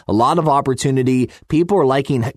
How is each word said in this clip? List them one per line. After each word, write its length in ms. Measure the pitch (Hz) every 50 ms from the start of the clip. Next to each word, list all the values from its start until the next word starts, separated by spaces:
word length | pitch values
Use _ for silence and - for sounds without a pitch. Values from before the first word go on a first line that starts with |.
| -
a 60 | - 101
lot 260 | 104 117 135 160 180
of 100 | 156 156
opportunity. 800 | 139 139 131 135 131 - - 143 135 131 127 127 131 127 123 117 - - - -
People 280 | 160 156 175 175 202 190
are 60 | 151
liking 460 | 127 131 143 135 - 147 127 110 127 -